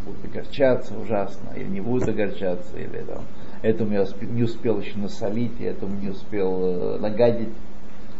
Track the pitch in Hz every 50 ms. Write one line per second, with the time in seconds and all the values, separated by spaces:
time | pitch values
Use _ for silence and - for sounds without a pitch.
0 | - 101 98 - 98 98 - 92 87 - - 139 135 127 120 - - - 107 110
1 | 104 107 107 101 98 98 98 - 101 98 98 95 98 98 95 98 101 120 123 127
2 | 123 113 101 104 104 95 - - 98 90 90 87 - - - 80 76 - - -
3 | - - - - - - - - - - - - - 110 110 - 110 101 104 98
4 | 95 95 - - 113 - 120 120 120 113 - - - 113 104 101 98 101 104 101
5 | 101 92 - - 110 98 107 120 120 104 - - 98 98 98 101 101 95 101 101
6 | 98 98 92 - - - 107 101 95 95 92 92 92 92 90 92 101 101 104 98
7 | 101 107 104 113 120 117 110 110 110 110 - - - - - - - - - -
8 | - - -